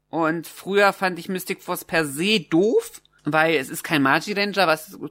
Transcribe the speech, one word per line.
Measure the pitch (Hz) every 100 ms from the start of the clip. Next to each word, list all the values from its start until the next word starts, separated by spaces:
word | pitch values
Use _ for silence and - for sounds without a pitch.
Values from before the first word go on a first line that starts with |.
| _
Und | 156 156 170 151
früher | - - 202 202
fand | - 190 175
ich | 170
Mystic | 185 - 196
Force | - 175 -
per | 170 151
se | 135 190 -
doof, | 151 165 208 427 - - _ _
weil | - 156 160 156
es | 139
ist | 165
kein | - 156
Magi | 135 156 160
Ranger, | 196 202 196 175
was | 160 - - 151